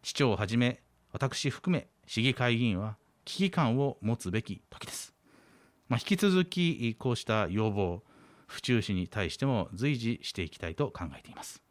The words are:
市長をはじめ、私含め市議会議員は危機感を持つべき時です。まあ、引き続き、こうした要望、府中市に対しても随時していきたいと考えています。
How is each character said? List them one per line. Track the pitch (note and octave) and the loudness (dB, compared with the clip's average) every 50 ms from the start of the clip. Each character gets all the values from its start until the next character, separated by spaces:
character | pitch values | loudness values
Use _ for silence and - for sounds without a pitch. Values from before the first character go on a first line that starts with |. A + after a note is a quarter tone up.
| - | -10
市 | - - | -8 0
長 | - D3 B2 G#2 | 2 2 4 4
を | |
は | F2+ G#2+ | 2 0
じ | F#2+ A2+ | 0 2
め、 | A#2+ B2 B2 B2 - _ _ _ _ _ _ - | 2 2 2 0 -2 _ _ _ _ _ _ -4
私 | - - C3 - - - C#3+ | -2 -2 -2 -2 -2 -2 -2
含 | - - - F3+ F3+ | -4 -2 0 0 0
め | C3+ - _ _ _ _ | 0 -2 _ _ _ _
市 | - - A2+ | -6 -2 2
議 | A#2 C3+ B2+ | 2 2 4
会 | - B2+ A#2+ A#2 | 4 2 2 4
議 | A2+ B2 | 4 2
員 | A#2 G2 F2+ | 2 2 0
は | G2+ A2 G#2 _ _ _ _ _ _ | -2 -4 -8 _ _ _ _ _ _
危 | - - | -10 -2
機 | - F#3+ F#3+ | 0 0 0
感 | - - D#3 A2+ A2+ C3 | 2 2 2 2 2 2
を | C#3 C#3 - _ | 0 0 -2 _
持 | - G#2+ A#2 | -2 -2 -2
つ | - - F#2 | -2 -2 -2
べ | F2+ A2 | -2 -2
き | A2 - F#2+ - _ _ | -4 -4 -10 -12 _ _
時 | - - - | -18 -16 -14
で | - | -12
す。 | - - - - _ _ _ _ - - _ _ - _ _ _ _ _ _ | -12 -12 -12 -14 _ _ _ _ -20 -20 _ _ -20 _ _ _ _ _ _
ま | _ B2+ | _ -2
あ、 | A2+ | -2
引 | - - G3+ | 2 0 2
き | F#3 | 4
続 | - G3+ F#3 F#3 F3+ | 4 6 6 4 4
き、 | F3+ - F3+ F3 E3+ E3 - A#2+ A#2 A2+ _ | 2 0 2 2 2 2 0 -2 -2 -2 _
こ | - C3 | 0 0
う | A#2+ | 0
し | - - | 0 0
た | - A2 G#2+ G#2 E2 | 0 2 2 2 2
要 | F#2 G#2+ A2 A2 | 2 2 2 2
望、 | G2+ G2+ G2 F2+ F2 G2 - _ - - - - - - - | 2 2 2 0 0 -4 -8 _ -20 -20 -20 -20 -20 -20 -20
府 | - - - | -16 -16 -8
中 | - - B2 A2+ | 0 2 2 2
市 | G2+ - G2+ | 2 2 0
に | F2+ F2+ | -2 -2
対 | - - A2 F#2+ D#2+ | -2 -2 -2 -2 -2
し | - | -2
て | - C3+ | -2 0
も | C#3 C3 G#2+ F2 - G#2 | 0 2 0 0 -4 -4
随 | F2+ A#2+ D3 D3 | -2 0 0 0
時 | A#2+ A2+ A#2 A#2 - - | 0 0 -2 -2 -4 -6
し | - - | -10 -6
て | - | -6
い | F2+ D#2+ | -6 -6
き | - | -6
た | - - E2+ | -8 -8 -8
い | E2 | -4
と | - C#3+ | -2 -4
考 | A#2 - - E2+ D2+ C2+ | -4 -4 -8 -10 -10 -10
え | - | -14
て | - - | -18 -18
い | - | -18
ま | - - | -16 -16
す。 | - - - _ _ | -16 -16 -18 _ _